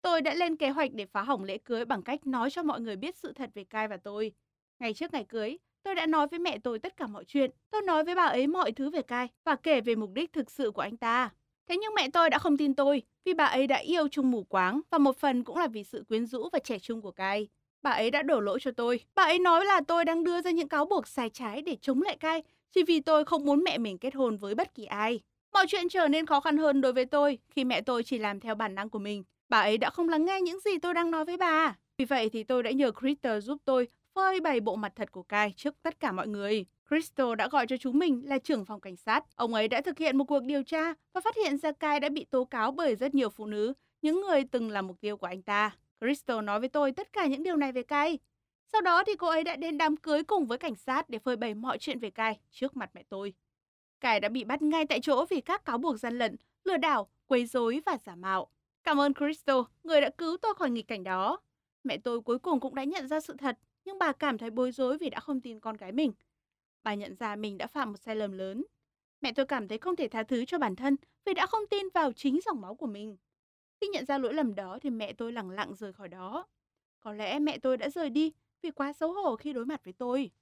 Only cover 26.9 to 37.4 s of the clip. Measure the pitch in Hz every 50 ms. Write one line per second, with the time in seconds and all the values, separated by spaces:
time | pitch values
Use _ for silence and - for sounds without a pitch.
26.9 | 247 262 254 254 - 285 285 285 269 - _ _ - 285 262 254 240 - 226 269
27.9 | 247 233 233 - 269 226 214 208 202 196 - 226 220 208 226 208 190 196 202 220
28.9 | - 214 196 208 208 202 185 _ _ _ _ _ 240 220 196 208 214 226 - -
29.9 | - 349 339 330 330 302 311 359 392 381 370 339 349 381 - 415 381 320 - 349
30.9 | 349 339 339 339 330 320 311 349 349 349 370 339 311 311 320 285 202 _ _ _
31.9 | _ - 262 226 277 254 226 220 - 226 214 - 254 247 233 226 262 269 285 240
32.9 | 214 - 254 269 294 - - 240 220 208 202 226 294 294 _ - 262 254 247 240
33.9 | _ _ _ _ _ 381 381 381 381 370 320 320 277 233 208 226 185 220 214 196
34.9 | _ - 208 - - 190 175 _ 208 208 214 202 190 - - 294 285 _ _ 330
35.9 | - _ - 269 185 185 - 214 208 202 202 202 220 220 185 _ _ _ _ _
36.9 | 294 320 320 - _ - 262 240 233 214